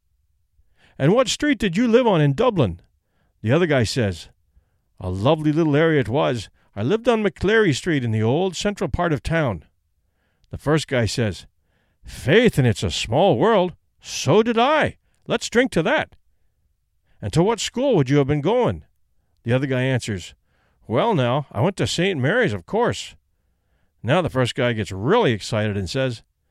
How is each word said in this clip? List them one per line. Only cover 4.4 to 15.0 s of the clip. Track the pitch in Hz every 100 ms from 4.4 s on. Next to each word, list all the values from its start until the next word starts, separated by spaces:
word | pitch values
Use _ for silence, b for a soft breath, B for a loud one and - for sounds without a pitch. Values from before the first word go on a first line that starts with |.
| _ _ _ _ _ -
"A | 92
lovely | 92 117 160 151
little | 151 160 143
area | 165 151
it | 107
was. | 131 160 120 - _ _ -
I |
lived | 117 220 247
on | 220
McCleary | 208 - 180 226 208 127
Street | 185 147
in | 120
the | 110
old | 110 143 190 170
central | 208 202 170
part | - 175
of | 143
town." | - 165 139 87 - _ _ _ _ _ _ _ _
The | 101
first | - 156 -
guy | 127 110
says, | - 110 87 - _ _ _ _ _
"Faith, | - - - 196 240 -
and | 123
it's | 101
a | 95
small | - - 127 190 120
world. | 202 214 180 - _ _
So | - - - 196
did | 233 226
I. | 254 311 170 -